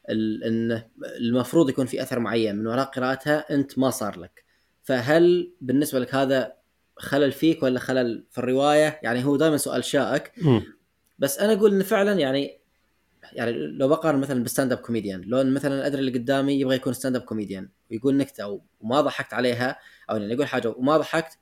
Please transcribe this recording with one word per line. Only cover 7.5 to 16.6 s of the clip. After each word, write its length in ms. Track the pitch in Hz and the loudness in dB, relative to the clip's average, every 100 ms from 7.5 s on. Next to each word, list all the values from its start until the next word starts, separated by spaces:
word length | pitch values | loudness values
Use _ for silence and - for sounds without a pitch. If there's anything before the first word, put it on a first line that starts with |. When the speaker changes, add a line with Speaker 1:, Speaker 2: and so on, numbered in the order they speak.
| 160 | 2
Speaker 1:
ولا 160 | 131 127 | 0 0
خلل 460 | - 131 120 110 - | 0 0 0 -4 -10
في 60 | - | -6
الرواية؟ 600 | 120 131 143 151 151 143 | 0 2 4 4 2 0
يعني 220 | 113 120 135 | -2 0 0
هو 100 | 139 | 2
دائمًا 220 | 160 143 | 4 2
سؤال 260 | 139 127 | 0 -4
شائك. 480 | - 143 110 139 - - | 0 0 2 -2 -4 0
Speaker 2:
مم. 260 | 165 113 - - _ _ _ _ | 4 4 2 -18 _ _ _ _
Speaker 1:
بس 200 | 139 - | -2 0
أنا 140 | 208 | 2
أقول 200 | 208 214 | 4 4
إنه 100 | 196 | 4
فعلًا 300 | 190 220 202 | 2 2 2
يعني، 460 | 196 135 139 139 - _ _ _ _ _ _ - | 2 2 0 -4 -10 _ _ _ _ _ _ -16
يعني 180 | - 117 | -4 -4
لو 360 | 120 151 151 135 | -2 -6 -2 0
بقارن 320 | 156 160 143 | 2 2 0
مثلًا 240 | 139 127 | 0 -2
بالستاند 280 | 117 - 131 | -2 -2 0
أب 60 | 123 | -2
كوميديان، 440 | - 117 98 92 | -2 -4 -4 -8
لو 200 | 87 127 | -2 0
إن 120 | 135 | 2
مثلًا 340 | 135 143 139 139 | 0 0 -2 -4
أدري 120 | 139 | -2
اللي 120 | 135 | -2
قدامي 420 | 123 117 139 139 | -2 0 0 0
يبغى 220 | 139 | 0